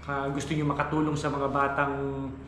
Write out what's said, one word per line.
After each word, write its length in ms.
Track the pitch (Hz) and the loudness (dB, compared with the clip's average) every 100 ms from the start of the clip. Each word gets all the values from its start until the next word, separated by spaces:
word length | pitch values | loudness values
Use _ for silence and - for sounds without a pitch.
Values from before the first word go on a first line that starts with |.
| - | -4
Ah, 240 | 143 139 | -2 -2
gusto 240 | 143 - | -2 0
nyo 160 | 156 147 | 0 2
makatulong 480 | 143 147 156 156 147 | 2 2 2 2 2
sa 120 | 151 | 0
mga 200 | 139 139 | 0 0
batang 440 | 139 139 147 143 139 139 135 135 - | 2 2 2 0 0 -2 -2 -6 -8